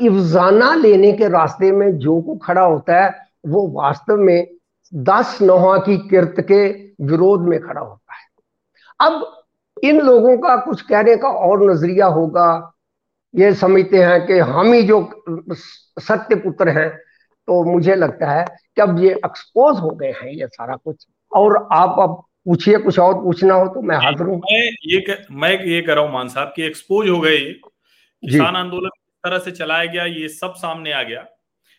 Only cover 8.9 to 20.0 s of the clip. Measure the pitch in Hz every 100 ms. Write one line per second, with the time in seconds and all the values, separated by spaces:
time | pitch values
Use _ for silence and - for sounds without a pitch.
8.9 | - 311 320 - - _ _ _ - 269
9.9 | 302 277 240 240 247 262 247 277 214 -
10.9 | 208 214 226 269 - 185 196 202 170 170
11.9 | 185 190 160 160 175 170 165 165 _ _
12.9 | _ _ _ _ - 202 196 185 190 185
13.9 | 190 175 175 - 185 131 143 208 240 202
14.9 | 214 208 - - 165 - 165 - - _
15.9 | - - 226 - 202 185 - 175 156 156
16.9 | 160 _ _ _ _ - 180 170 175 160
17.9 | 196 160 - 147 147 175 - _ - 202
18.9 | 170 185 180 - - - 226 285 220 160
19.9 | 156